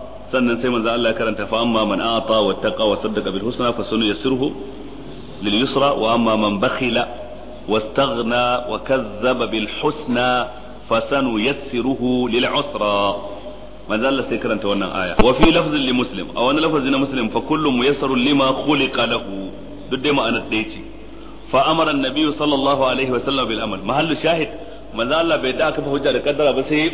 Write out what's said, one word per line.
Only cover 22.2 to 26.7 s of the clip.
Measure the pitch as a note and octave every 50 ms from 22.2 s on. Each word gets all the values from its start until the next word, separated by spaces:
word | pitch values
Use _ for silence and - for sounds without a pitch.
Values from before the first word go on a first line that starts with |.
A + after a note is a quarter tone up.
| D#3 D3 C#3
sallallahu | D3 D3+ D3+ C#3+ C#3 C#3 C#3 C#3+ C3+ C3+
alaihi | B2+ B2 B2+ C3+ B2+ B2
wa | A#2+
sallam | B2 C3+ C#3 C3+ B2
bil | A2 A2 G#2+ A2+
amal. | G#2+ G2 F#2 F#2
Mahallu | G#2 B2+ C#3+ D#3+ E3 D3
shahid, | - - D#3+ E3+ E3 D3+ - - - - - - - - - -
manzo | A2 A#2 B2+ D3
Allah | D#3+ E3+ E3 D#3 C#3
bai | B2+ C3 B2+
da | - D#3 D#3
kafa | D3 D3+ C#3+ C#3+
hujja | C#3 C#3+ C#3 - E3+
da | -
kaddara | - D3+ C#3+ C#3 D3+ C#3 B2
ba, | C3 C3
sai | C3+